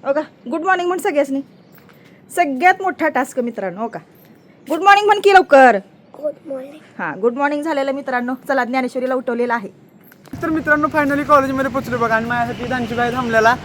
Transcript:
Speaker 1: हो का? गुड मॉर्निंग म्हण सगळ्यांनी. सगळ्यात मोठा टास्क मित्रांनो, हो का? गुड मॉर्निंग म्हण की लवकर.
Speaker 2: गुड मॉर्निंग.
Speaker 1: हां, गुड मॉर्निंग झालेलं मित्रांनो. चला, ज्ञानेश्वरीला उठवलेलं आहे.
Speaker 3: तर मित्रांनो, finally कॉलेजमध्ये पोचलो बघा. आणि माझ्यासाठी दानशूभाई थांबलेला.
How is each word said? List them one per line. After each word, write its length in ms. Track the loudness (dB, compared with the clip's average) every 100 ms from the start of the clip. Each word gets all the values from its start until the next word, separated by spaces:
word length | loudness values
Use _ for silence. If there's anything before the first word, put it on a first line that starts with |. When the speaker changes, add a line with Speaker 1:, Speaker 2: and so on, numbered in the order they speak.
| -2
Speaker 1:
हो 60 |
का? 80 | -4 -4 _ -8
गुड 100 | -4
मॉर्निंग 280 | 0 0 0
म्हण 100 | -2
सगळ्यांनी. 420 | -2 0 -2 -4 -8 _ _ _ -20 -20 -20 -20 _ -2
सगळ्यात 460 | -2 2 2 2
मोठा 260 | -2 -2 -2
टास्क 320 | -2 -4 -4
मित्रांनो, 400 | -6 -6 -8 -6
हो 80 | -10
का? 100 | -10 -18 _ -20 -20 _ _ -6
गुड 100 | 0
मॉर्निंग 240 | 4 4 4
म्हण 140 | 4
की 100 | 6
लवकर. 440 | 6 6 8 8 6 -4 _ _ -10
Speaker 2:
गुड 300 | -10 -10 -12
मॉर्निंग. 500 | -12 -12 -20 -20 -10
Speaker 1:
हां, 180 | -8 -2
गुड 140 | -2
मॉर्निंग 280 | 0 -2 -2
झालेलं 300 | -4 -2 -2
मित्रांनो. 420 | -4 -4 -4 -4 -8 -2
चला, 160 | -2
ज्ञानेश्वरीला 500 | 0 -2 -4 -4 -2
उठवलेलं 400 | -4 -4 -4 -2
आहे. 140 | -2 -6 -18 -20 _ -20 -20 -18 -8
Speaker 3:
तर 60 | -4
मित्रांनो, 360 | -2 0 0 2
finally 380 | 0 0 -2
कॉलेजमध्ये 460 | 4 2 4 -2 -2
पोचलो 280 | -4 -6 -4
बघा. 160 | 0
आणि 120 | 0 -2
माझ्यासाठी 420 | -4 -4 -6 -6
दानशूभाई 440 | -6 -4 -2 -2
थांबलेला. 440 | -2 0 4 4 2